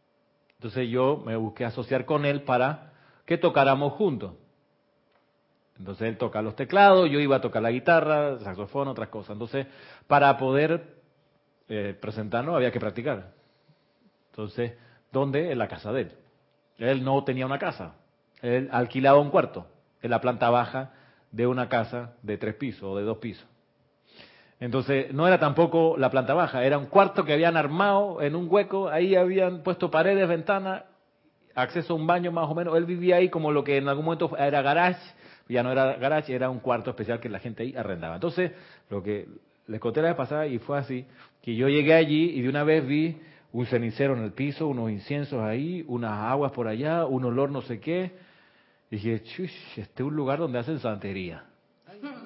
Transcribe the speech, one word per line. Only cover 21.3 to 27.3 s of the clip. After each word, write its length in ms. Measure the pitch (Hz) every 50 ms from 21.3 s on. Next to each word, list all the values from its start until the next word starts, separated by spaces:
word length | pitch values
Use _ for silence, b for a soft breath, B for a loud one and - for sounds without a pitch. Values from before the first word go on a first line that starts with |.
de 140 | - 110 123 123
una 200 | 127 127 123 -
casa 460 | 127 117 113 - 123 120 120 117 - _
de 140 | - 104 104 -
tres 160 | 107 107 107
pisos 300 | - 143 123 98 - 98
o 120 | 95 98
de 60 | 101
dos 160 | 101 110 110 107
pisos. 280 | 117 113 95 - - _ _ _ _ _ _ _ _ _ _ _ b b b b b b b b b b b b
Entonces, 520 | 123 120 113 135 123 - 139 135 131 -
no 140 | - 143 165
era 140 | 185 185 170
tampoco 560 | 160 143 139 160 170 165 165 165 160 165 156 135
la 120 | 135 127
planta 240 | 135 131 123 117 143
baja, 300 | 175 170 139 - 127 123
era 140 | 135 147 143
un 80 | 135
cuarto 380 | - - 196 196 185 - 202 170
que 80 | 147